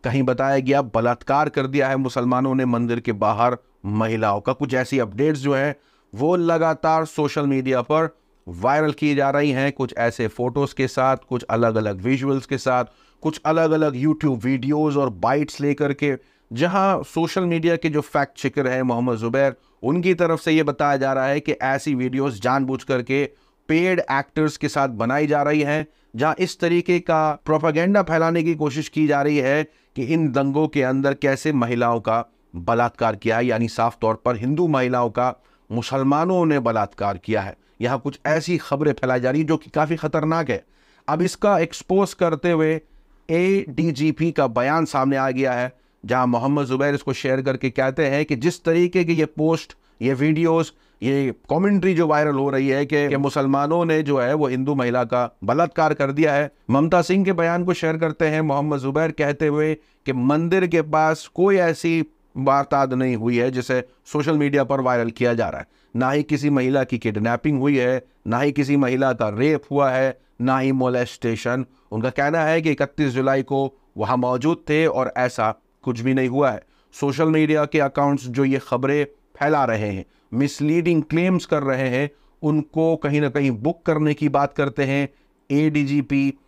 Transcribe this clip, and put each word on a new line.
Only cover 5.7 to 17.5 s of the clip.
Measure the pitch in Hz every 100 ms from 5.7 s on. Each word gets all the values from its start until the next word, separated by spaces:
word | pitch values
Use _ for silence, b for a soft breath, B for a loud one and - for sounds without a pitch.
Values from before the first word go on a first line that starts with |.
| 139 b b b 101
वो | 147 180
लगातार | 170 165 165 156 160 160 160
सोशल | - 147 - 143
मीडिया | 135 131 127
पर | 120 156 160 _ _ _ -
वायरल | 87 113 147 156
की | 147 151 143
जा | 139
रही | 143 147
हैं, | 131 139
कुछ | 139 127 -
ऐसे | 117 - 110
फोटोज़ | - 123 127 139 -
के | 131
साथ, | - 131 131 _
कुछ | 123
अलग-अलग | - 117 117 110 107 98
विजुअल्स | 107 131 135 139 -
के | 135
साथ, | - 123 120 b b b
कुछ | 156 156 151
अलग-अलग | 160 165 156 151 127
YouTube | 147 156 151 123
वीडियोज़ | 120 135 127 151 156 143
और | 139
बाइट्स | 92 110 143 151 -
लेकर | 143 143 147
के, | 139 147 127 b b b
जहां | 117 170 190 190 175
सोशल | - - 165 -
मीडिया | 175